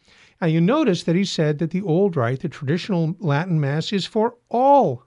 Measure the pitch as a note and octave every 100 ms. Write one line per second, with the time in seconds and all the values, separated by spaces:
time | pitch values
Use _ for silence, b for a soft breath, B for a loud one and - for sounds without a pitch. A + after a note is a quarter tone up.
0 | b b b b F3 E3 F3 D4+ C4 E3+
1 | - E3+ G3 - D3+ D3 E3 F3+ G3+ D#3+
2 | G3+ D#3+ A#2 C3+ D#3+ - C3 F3 - F3
3 | D#3+ F3+ E3 C#3+ F#3+ D#3+ C#3 D3+ - G3+
4 | - A3 A#3 - _ A#3 C4+ C#4+ F#3+ B2